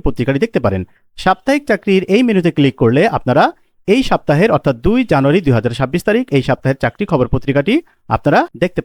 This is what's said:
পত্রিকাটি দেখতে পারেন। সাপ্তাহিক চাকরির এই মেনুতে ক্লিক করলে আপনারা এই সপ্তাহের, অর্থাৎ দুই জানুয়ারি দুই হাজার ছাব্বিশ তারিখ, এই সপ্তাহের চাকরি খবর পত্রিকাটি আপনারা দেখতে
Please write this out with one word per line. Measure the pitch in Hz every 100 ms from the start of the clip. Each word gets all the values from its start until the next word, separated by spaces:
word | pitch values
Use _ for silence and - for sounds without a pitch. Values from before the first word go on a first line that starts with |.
| 151
পত্রিকাটি | 127 123 139
দেখতে | - 156 110
পারেন। | 95 90 _ _ -
সাপ্তাহিক | 185 190 - 285 285
চাকরির | 202 208 190 185 208
এই | 247
মেনুতে | 190 170 151
ক্লিক | 135 -
করলে | 117 135 208 135
আপনারা | - 143 262 - _ _ -
এই | 247 -
সপ্তাহের, | 185 - 147 160 151
অর্থাৎ | 147 117 165
দুই | 247 233
জানুয়ারি | 147 139 180 151
দুই | 117
হাজার | 107 123
ছাব্বিশ | 131 170 -
তারিখ, | 226 254 139
এই | 127
সপ্তাহের | 127 135 139
চাকরি | 120 - 208
খবর | 147 127
পত্রিকাটি | 151 - 143 143 294 - _ - -
আপনারা | - 202 349 180
দেখতে | 180 -